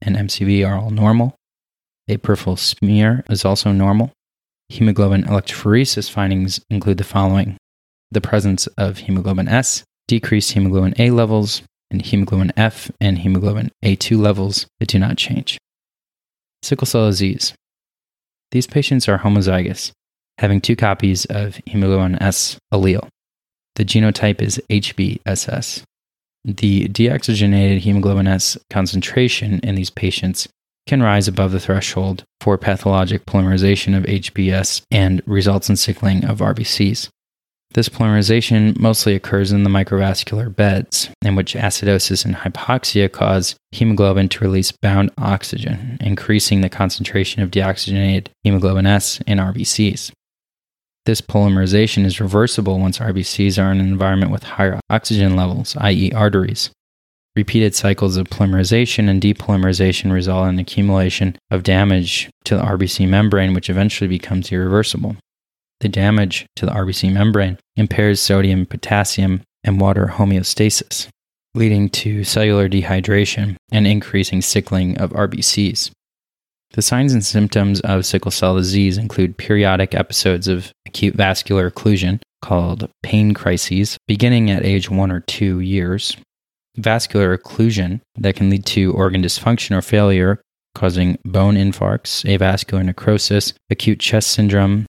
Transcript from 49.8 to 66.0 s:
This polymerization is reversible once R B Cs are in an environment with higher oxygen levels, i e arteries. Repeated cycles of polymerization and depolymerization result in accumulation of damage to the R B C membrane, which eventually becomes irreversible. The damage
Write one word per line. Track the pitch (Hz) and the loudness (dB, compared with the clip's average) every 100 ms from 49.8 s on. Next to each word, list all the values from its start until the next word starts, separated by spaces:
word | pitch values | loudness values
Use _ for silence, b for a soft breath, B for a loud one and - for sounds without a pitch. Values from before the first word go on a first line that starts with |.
| 104 - - - _ _ _ _ _ _ _ _ - | 0 -2 -10 -16 _ _ _ _ _ _ _ _ -2
This | 113 | -2
polymerization | - 107 101 95 95 101 110 104 | -2 0 2 2 2 2 2 2
is | 95 95 | 0 0
reversible | 98 101 120 - 95 95 | 0 2 2 0 -2 0
once | 95 - | -2 -2
R | 95 | -4
B | 92 | -4
Cs | 87 - 98 95 | -4 -2 0 2
are | 95 | 0
in | 95 | 2
an | 95 | 0
environment | 95 95 95 95 | 0 0 0 0
with | 104 | -2
higher | - - 98 98 - | -6 -2 -2 -2 -4
oxygen | 110 - 107 98 92 | -4 0 2 2 2
levels, | 90 92 - - | 0 -2 -6 -2
i | 101 | 0
e | 92 95 | 2 0
arteries. | 110 104 98 92 107 - _ _ _ _ _ _ 107 | 2 2 2 0 -4 -8 _ _ _ _ _ _ -4
Repeated | 101 113 107 | 0 2 2
cycles | - 101 98 98 92 | 2 0 0 0 0
of | 90 | -4
polymerization | - 98 95 90 117 123 - 104 | 0 0 2 2 2 2 0 2
and | 95 | 2
depolymerization | 104 104 - 98 95 92 95 90 98 | 2 0 0 0 2 2 0 0 0
result | 92 90 92 92 | 0 0 0 0
in | 92 | -2
accumulation | 92 - 101 95 92 - 95 - _ | -2 0 2 2 0 0 -2 -4 _
of | 92 | -4
damage | 90 92 101 92 87 - - _ | 2 2 4 2 0 -4 -8 _
to | - 104 | -2 -2
the | |
R | 98 95 | 0 -2
B | 92 | -2
C | - 92 | 0 2
membrane, | 98 107 98 92 | 4 4 2 2
which | 90 - | 0 -2
eventually | 92 104 - 95 | 0 0 0 -2
becomes | 90 - 92 95 | -4 -4 -6 -4
irreversible. | 92 92 101 110 - 101 104 _ _ _ _ _ _ | -2 2 2 0 -4 -6 -8 _ _ _ _ _ _
The | 110 | -4
damage | 98 | 0